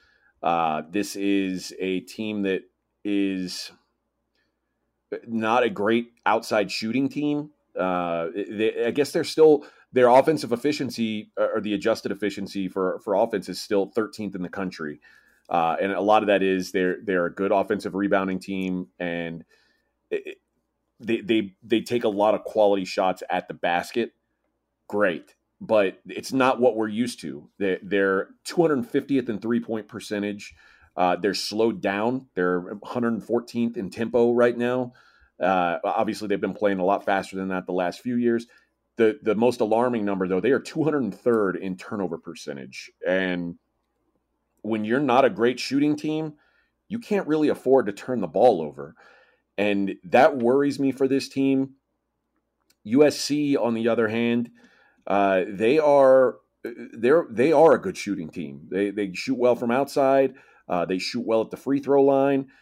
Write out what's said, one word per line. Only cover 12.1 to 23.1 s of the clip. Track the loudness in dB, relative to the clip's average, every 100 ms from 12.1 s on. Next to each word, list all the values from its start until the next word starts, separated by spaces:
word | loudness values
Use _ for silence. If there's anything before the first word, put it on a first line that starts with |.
efficiency | -4 -4 -6 -8 -6 -6
for, | -2 -2 -4
for | -2
offense | 0 0 -2 -6
is | -12
still | -2 -2 0
thirteenth | -4 -4 -6 -10
in | -8
the | -10
country. | -8 -8 -8 -12 -12 _ _ _ _ -4
Uh, | 0 0 0
and | -2
a | 0
lot | 4 4
of | 4
that | 2
is | 2 0 -2
they're, | -2 -2 -2
they're | -2 -2 -2
a |
good | -2 0
offensive | 0 0 -4 -4
rebounding | -4 0 0 0 -6
team, | -8 -6 -4 -6 -8 _
and | -6 -6 -8 -10 -16 _ _ _ _ _ _
it, | -8 -8
it, | -18 _ _ _ _ _ _
they, | -4 -4
they, | 2 0 0 -10
they | -2 -2
take | 0 -2
a | -2
lot | 2 2
of | 2
quality | -2 2 2 2 -2
shots | -2 -2